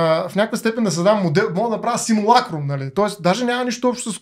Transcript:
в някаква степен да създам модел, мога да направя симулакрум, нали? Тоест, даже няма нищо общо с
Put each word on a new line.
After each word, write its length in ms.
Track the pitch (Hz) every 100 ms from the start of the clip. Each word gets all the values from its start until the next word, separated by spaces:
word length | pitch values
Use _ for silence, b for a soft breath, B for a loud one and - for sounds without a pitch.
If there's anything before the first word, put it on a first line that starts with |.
| 165 160 180
в 80 | 190
някаква 220 | 226 233
степен 260 | 220 226
да 80 | 214
създам 280 | 160 185 214
модел, 240 | 175 151 220
мога 200 | 170 233
да 60 | 202
направя 220 | 226 233
симулакрум, 720 | - 214 202 247 247 160 143
нали? 240 | 139 135
Тоест, 300 | 160 208 196
даже 240 | 165 208 247
няма 180 | 247
нищо 260 | 247 233 247
общо 220 | 240 233
с 80 | -